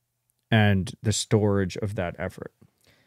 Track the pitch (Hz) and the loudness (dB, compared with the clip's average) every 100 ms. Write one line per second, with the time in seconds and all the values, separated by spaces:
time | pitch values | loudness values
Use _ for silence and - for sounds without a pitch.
0 | _ _ _ _ _ 110 104 98 87 - | _ _ _ _ _ 4 4 2 -2 -4
1 | 110 101 - 110 104 101 95 - 104 107 | -4 -4 0 2 2 0 -2 -4 -6 -6
2 | 87 - 92 - - _ _ _ _ _ | -6 -6 -10 -10 -16 _ _ _ _ _